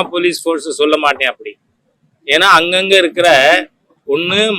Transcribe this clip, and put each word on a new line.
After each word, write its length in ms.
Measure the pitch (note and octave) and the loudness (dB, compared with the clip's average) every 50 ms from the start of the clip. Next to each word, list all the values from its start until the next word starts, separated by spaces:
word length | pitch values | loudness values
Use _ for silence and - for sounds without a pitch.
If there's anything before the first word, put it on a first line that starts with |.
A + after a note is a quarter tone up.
| F#3 - | -2 -2
போலீஸ் 320 | E3+ F3 F3 F3 E3+ - | -4 -4 -2 -2 -4 -4
போர்ஸ் 260 | - E3 E3 D3+ D3 D#3+ | -4 -4 -6 -4 -6 -10
சொல்ல 260 | C#3+ - D3 D3+ D3+ | -4 -2 0 0 0
மாட்டேன் 320 | D#3 D3+ C#3+ C#3 C#3 C3+ B2+ | 0 0 -2 -2 0 -4 -4
அப்படி, 220 | A#2+ - A2 G#2+ - _ _ _ _ _ _ _ _ _ _ _ _ _ _ | -4 -6 -14 -18 -18 _ _ _ _ _ _ _ _ _ _ _ _ _ _
ஏன்னா 200 | C#3 C#3+ D#3+ F3+ G3+ F#3 | -2 0 2 4 4 4
அங்கங்க 380 | D#3+ E3 E3+ F3+ F#3 F#3+ F#3+ G3 | 4 2 0 -2 -4 0 2 2
இருக்கிற 300 | F#3+ F3+ D#3+ - F3 F3 E3+ D#3 C3 C3 D3+ E3+ F3+ - - _ _ _ _ _ _ _ | 2 2 0 0 0 2 4 4 4 4 4 2 2 -2 -6 _ _ _ _ _ _ _
ஒண்ணு 320 | - C#3 D3+ E3+ F3 F#3+ G3+ G#3+ A3 G#3 | -4 -4 -4 -2 -4 -2 -2 -2 -2 -4